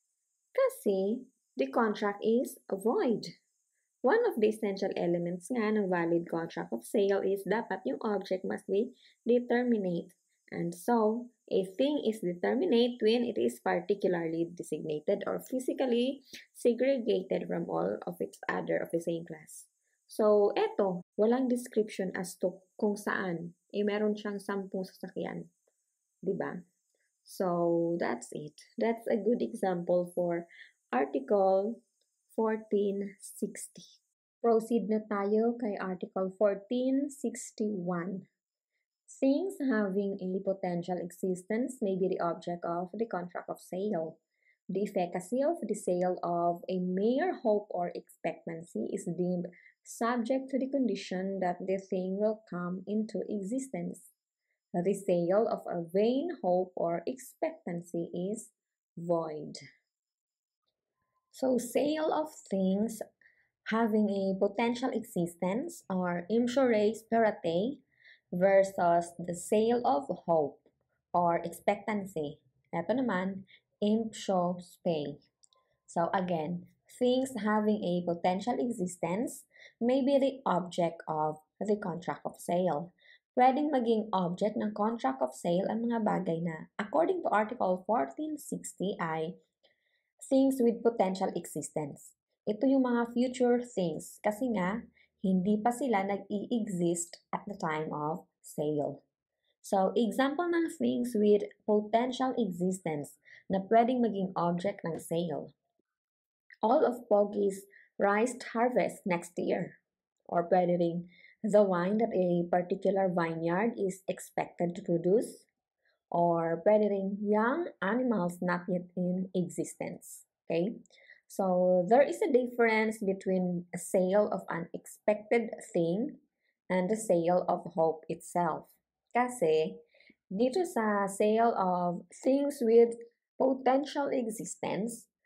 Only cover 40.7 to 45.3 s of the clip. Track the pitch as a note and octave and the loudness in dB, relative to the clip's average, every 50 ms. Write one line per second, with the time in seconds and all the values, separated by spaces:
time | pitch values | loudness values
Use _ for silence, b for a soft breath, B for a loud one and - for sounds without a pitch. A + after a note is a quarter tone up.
40.7 | F3 F3 F3 - F3+ F3 - F3 - - - F#3+ F#3 F3 - - G#3+ A3 B3+ C#4 | -2 -2 -2 -2 -4 -4 -4 -6 -8 -4 -2 -2 -2 -2 -4 -4 -2 -2 -2 -2
41.7 | - - A3+ G3 F#3+ F#3 F#3+ F#3 F#3 - E3+ E3+ E3 F3 - - F3 F3 - E3+ | -4 -2 -2 0 0 2 0 0 0 0 0 0 -2 -2 -4 -6 -6 -4 -2 -2
42.7 | E3+ F3 F#3 F3 - G#3+ A3+ A#3 - F3+ F3 F3+ - - - - F3 - - - | -2 -2 -4 -4 -4 -4 -4 -2 -4 -4 -6 -6 -8 -8 -8 -8 -8 -10 -10 -10
43.7 | - F#3 G3 G#3+ G#3 E3 D#3+ D#3+ D#3 _ _ _ _ _ _ _ _ _ _ - | -6 -4 -2 -2 -2 -2 -2 -4 -8 _ _ _ _ _ _ _ _ _ _ -6
44.7 | F#3 G3 G#3 G3+ - G3 F3+ F3 - F#3 F3+ - | -4 -2 -2 0 0 0 -2 -2 -2 -6 -6 -2